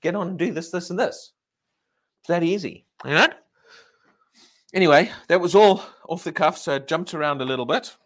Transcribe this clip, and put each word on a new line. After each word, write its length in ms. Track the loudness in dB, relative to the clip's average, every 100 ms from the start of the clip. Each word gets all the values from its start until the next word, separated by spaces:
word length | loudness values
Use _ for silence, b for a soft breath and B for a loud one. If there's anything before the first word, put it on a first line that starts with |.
get 120 | -6
on 140 | -4 -6
and 100 | -4
do 140 | -4
this, 180 | -4 -6
this, 200 | -8 -8
and 80 | -4
this." 340 | -4 -6 -18 _ _ _ _ _ _ _ _ _
It's 80 | -4
that 140 | -2
easy. 420 | 0 -2 -6 -14 _ _
You 80 | -2
know? 160 | 2 2 0 _ b b b b b b b _ b b b b
Anyway, 360 | 0 6 6 4 B 0
that 120 | 0
was 140 | 4
all 280 | 6 6 6 B B -12
off 180 | -10
the 80 | -8
cuff, 260 | -2 -2 -2
so 160 | -4
I 40 | -6
jumped 340 | -4 -6 -4
around 260 | -6 -4 -4
a 60 | -4
little 180 | -4
bit. 320 | -2 -4 -6 -16